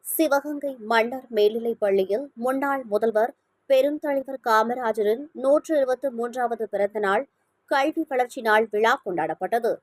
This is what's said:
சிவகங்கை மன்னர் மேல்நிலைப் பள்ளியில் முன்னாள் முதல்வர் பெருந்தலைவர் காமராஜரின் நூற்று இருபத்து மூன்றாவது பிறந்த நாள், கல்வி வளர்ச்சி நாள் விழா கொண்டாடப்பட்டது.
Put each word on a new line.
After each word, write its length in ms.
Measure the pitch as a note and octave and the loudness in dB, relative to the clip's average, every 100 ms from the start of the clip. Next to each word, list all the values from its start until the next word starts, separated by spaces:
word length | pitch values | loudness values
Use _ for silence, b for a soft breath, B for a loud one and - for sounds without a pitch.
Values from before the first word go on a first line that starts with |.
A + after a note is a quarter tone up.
| - - | -8 0
சிவகங்கை 600 | D#4 C#4 C#4+ C#4+ C#4 B3+ G#3+ | 2 2 0 -6 -8 -8 0
மன்னர் 360 | A3+ A3+ C4 B3+ G#3+ | 0 0 -4 -4 2
மேல்நிலைப் 440 | G#3 A3+ A3+ A3+ | 2 2 -4 -2
பள்ளியில் 500 | G#3 G3 F#3+ G#3 C#4+ - | 0 0 0 -2 -4 -6
முன்னாள் 400 | A#3+ C4+ C#4 C4+ A#3+ | -4 -2 -2 -4 -2
முதல்வர் 400 | G#3 A3+ G#3+ A#3 - _ _ _ | -2 0 0 -2 -4 _ _ _
பெருந்தலைவர் 680 | C4+ C#4 D4+ D4+ C#4 C4 C4+ A#3+ | 2 4 0 -2 -2 -4 -8 2
காமராஜரின் 800 | A3 A3+ B3 A#3 A3 G#3 A#3 D4 | 2 2 0 -2 0 0 0 -4
நூற்று 440 | A3+ C4 D4+ D4+ D#4 | -4 2 2 2 0
இருபத்து 340 | C4 B3+ C#4 | 0 -2 -4
மூன்றாவது 580 | A#3 A#3+ A#3+ A#3+ A#3 G#3+ | -4 -6 -4 -4 -4 -6
பிறந்த 300 | G3 G3+ G#3+ | -2 -2 0
நாள், 300 | G3+ G3+ C#4 _ _ _ | 0 0 -2 _ _ _
கல்வி 400 | _ C#4+ C#4 D#4+ D#4+ | _ 0 0 -2 -4
வளர்ச்சி 320 | C4 B3 - | 0 -2 -2
நாள் 280 | A3+ G#3+ A3+ | 2 4 2
விழா 320 | G#3 A3 B3+ | 0 2 0
கொண்டாடப்பட்டது. 680 | - F3 D#3 D#3+ F#3 A#3 A3+ E3 | -2 -4 -4 -4 -2 -2 -2 -4